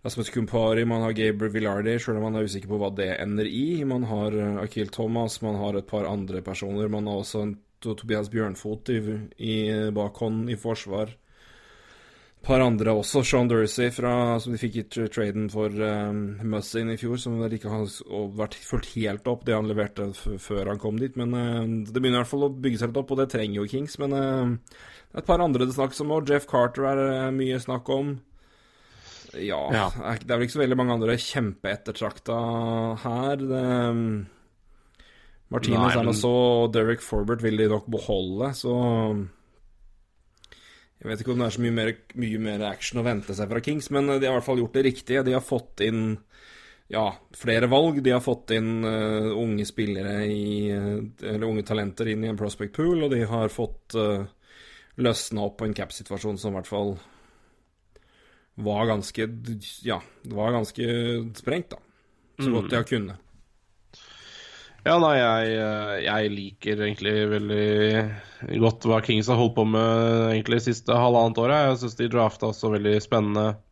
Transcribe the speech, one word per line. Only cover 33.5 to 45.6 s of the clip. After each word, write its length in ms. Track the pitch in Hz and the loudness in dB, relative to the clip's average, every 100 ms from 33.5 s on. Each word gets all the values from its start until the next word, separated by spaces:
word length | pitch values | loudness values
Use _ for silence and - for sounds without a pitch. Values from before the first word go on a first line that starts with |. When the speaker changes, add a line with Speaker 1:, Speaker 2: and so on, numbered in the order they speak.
| 131 127 | 0 2
Speaker 1:
ehm, 600 | 123 120 117 113 107 98 _ _ _ _ - _ _ - - - - _ | 2 2 0 0 -2 -6 _ _ _ _ -20 _ _ -20 -20 -20 -20 _
Martinez 300 | 123 - 95 | -4 2 4
Speaker 2:
Nei, 100 | 92 | 4
Speaker 1:
er 120 | 120 | 4
nå 20 | 113 | 2
Speaker 2:
men 80 | |
Speaker 1:
så, 160 | 107 123 123 123 120 117 | 2 2 4 4 4 4
og 80 | |
Derek 260 | 113 110 113 | 4 2 0
Forbert 400 | - 107 104 117 | -2 -2 0 0
vil 160 | 117 107 | 0 4
de 100 | 107 | 4
nok 180 | 104 - | 2 -2
beholde, 600 | 110 - 98 92 98 135 | -4 0 -2 0 -2 -4
så 200 | 131 123 123 120 113 110 104 95 - _ _ - _ - _ _ _ _ _ _ - - - _ _ | -2 -2 2 2 2 2 -2 -4 -12 _ _ -20 _ -20 _ _ _ _ _ _ -20 -20 -20 _ _
jeg 80 | - | -8
vet 100 | 107 | -6
ikke 120 | 113 | -2
om 80 | 123 | 0
det 60 | 117 | -2
er 80 | 101 | 0
så 40 | 120 | 0
mye 80 | 117 | 2
mer, 160 | 110 110 _ 123 | 0 -4 _ -6
mye 240 | 117 110 | -4 -2
mer 220 | 110 104 104 | -2 -2 -4
action 320 | 95 - 123 | -6 -6 -2
å 20 | 120 | -2
vente 300 | 107 101 95 | -2 -4 -6
seg 140 | 101 | -2
fra 100 | 113 | -2
Kings, 300 | 139 151 - | -2 -4 -2
men, 160 | 143 143 | 0 2
eh, 100 | 135 | 2
de 80 | 135 | 2
har 80 | 127 | 0
i 40 | |
hvert 60 | 131 | 0
fall 160 | 127 | 0
gjort 120 | 120 | 2
det 120 | 135 135 | 2 2
riktige. 380 | 127 - 131 127 | 0 0 2 2
De 80 | |
har 80 | 127 | 0
fått 400 | - 123 | 0 -4